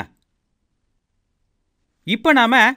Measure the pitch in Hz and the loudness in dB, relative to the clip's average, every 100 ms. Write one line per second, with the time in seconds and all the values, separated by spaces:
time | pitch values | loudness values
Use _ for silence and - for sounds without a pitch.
0 | - _ _ _ _ _ _ _ _ _ | -6 _ _ _ _ _ _ _ _ _
1 | _ _ _ _ _ _ _ _ _ _ | _ _ _ _ _ _ _ _ _ _
2 | - 220 320 277 233 240 220 | -8 -4 -2 0 0 2 0